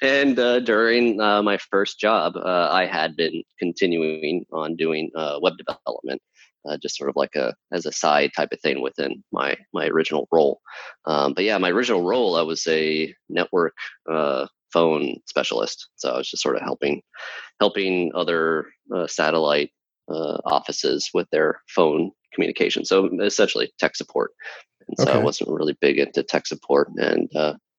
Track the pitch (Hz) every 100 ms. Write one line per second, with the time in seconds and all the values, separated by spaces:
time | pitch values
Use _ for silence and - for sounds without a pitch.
0 | 135 139 139 123 123 123 120 107 113 117
1 | 120 104 107 104 104 101 - 98 98 -
2 | 107 107 82 87 - 90 82 90 90 82
3 | 80 82 80 82 - _ 90 85 92 85
4 | 78 78 76 87 - 82 78 82 82 78
5 | 80 80 76 73 92 - - - - -
6 | - 67 - _ - _ 73 73 71 -
7 | 71 71 69 76 64 53 _ 87 78 -
8 | 80 73 73 - 78 - 80 67 65 -
9 | 69 - - - 69 - _ - 78 80
10 | 80 78 - 82 71 - - - - -
11 | - 76 71 73 101 104 92 92 120 101
12 | 87 120 110 82 80 80 - 80 78 78
13 | 80 - _ 85 87 92 82 - - -
14 | - 80 76 65 71 _ _ 85 82 78
15 | 71 - - - - 58 52 - - _
16 | - 62 67 - 73 60 - - 71 73
17 | - - - - - _ 104 101 95 92
18 | 85 87 85 85 80 80 71 _ _ 95
19 | 82 - 78 82 78 73 73 _ _ _
20 | - 80 78 82 - 71 - 73 69 73
21 | - 87 85 78 78 - _ - 82 76
22 | 85 - _ - 80 - 87 - - 95
23 | 95 87 101 - 104 - - - 78 -
24 | - - - - - - - _ - -
25 | 135 62 73 - - 80 78 71 71 69
26 | 71 - - 76 - 76 - 69 71 -
27 | 73 78 - 78 76 80 _